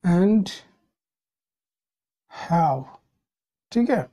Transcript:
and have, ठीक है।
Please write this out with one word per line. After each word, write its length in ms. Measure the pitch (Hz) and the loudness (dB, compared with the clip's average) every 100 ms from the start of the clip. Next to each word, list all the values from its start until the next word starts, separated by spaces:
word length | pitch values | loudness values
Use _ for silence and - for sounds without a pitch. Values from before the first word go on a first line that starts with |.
and 480 | 180 175 196 214 196 - - _ _ _ _ _ _ _ _ _ _ _ _ _ _ _ _ | 2 2 4 2 0 -8 -20 _ _ _ _ _ _ _ _ _ _ _ _ _ _ _ _
have, 520 | - - 170 160 135 135 - _ _ _ _ _ _ _ | -18 -4 0 0 -2 -8 -20 _ _ _ _ _ _ _
ठीक 180 | 233 240 | -2 0
है। 120 | 240 127 | -2 -4